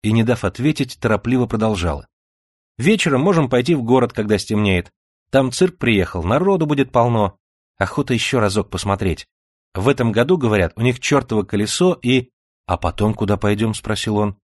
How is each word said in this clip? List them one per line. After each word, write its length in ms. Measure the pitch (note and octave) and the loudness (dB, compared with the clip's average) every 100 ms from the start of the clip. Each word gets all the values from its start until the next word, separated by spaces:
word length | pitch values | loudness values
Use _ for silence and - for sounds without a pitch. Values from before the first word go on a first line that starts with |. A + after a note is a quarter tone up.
И, 80 | G#2+ | 2
не 120 | A2+ | 2
дав 200 | A#2 A#2+ | 2 0
ответить, 560 | - - C#3 D3+ C3+ - | -2 -2 -2 -2 -6 -4
торопливо 460 | A#2 G#2 A#2 B2+ A#2+ | -2 -2 0 0 0
продолжала. 600 | A2+ A2 G2+ E2 D2+ - _ _ _ _ _ _ - | 0 0 0 -2 -4 -10 _ _ _ _ _ _ -2
«Вечером 440 | C3 A3 E3+ C3 | 2 2 2 2
можем 280 | E3 F3 C3 | 2 2 2
пойти 260 | B2 B2 D#3+ | 0 2 0
в 80 | |
город, 300 | A2+ B2+ A#2+ | 2 2 2
когда 240 | - G#2 G#2+ | -4 -2 -2
стемнеет. 540 | - G#2 G#2 F2+ - _ _ _ _ | 0 0 2 0 -2 _ _ _ _
Там 200 | C3+ C3 | 0 0
цирк 260 | - F#3 - | 0 0 0
приехал, 460 | A#2+ G#2 F2 F2+ | 2 2 0 -2
народу 420 | E2 B2+ F#3 F#3+ D#3 | 0 0 2 0 0
будет 260 | C#3+ C3+ | 0 0
полно. 460 | B2 A#2+ A2+ G2+ _ _ _ _ _ | 2 2 2 -2 _ _ _ _ _
Охота 360 | G2 - C3+ | -4 -2 -2
еще 260 | A#2+ - C3 | -2 0 0
разок 300 | G#2 G2+ G2+ | 2 0 -4
посмотреть. 560 | F#2 G2 G2 G2 D#2+ - _ _ _ _ | -6 -4 -2 -2 -4 -10 _ _ _ _
В 140 | F#2+ G#2+ | -2 0
этом 240 | C#3 A#2 | 2 0
году, 260 | G#2 A#2+ F3+ | 0 2 2
говорят, 360 | A#2+ G#2+ E2+ - | 2 2 0 0
у 60 | |
них 180 | B2 B2 | -2 -2
чертово 440 | - C#3+ B2+ A2 | 0 0 0 -4
колесо 540 | G2 G#2 G#2 - F#3 F3 | -2 -2 -2 0 0 0
и». 280 | A#2+ A#2 B2 _ _ _ - | 0 0 -2 _ _ _ -6
«А 120 | F2+ | -4
потом 360 | E2+ - G#2 | -4 -2 -2
куда 220 | A2 G2+ G2+ | -2 -2 0
пойдем?» 360 | G#2 G#2 A2 | 0 0 -2
спросил 440 | G#2+ - G#2+ - G#2 | -4 -6 -6 -2 -2
он. 200 | G#2 G2 | -2 -6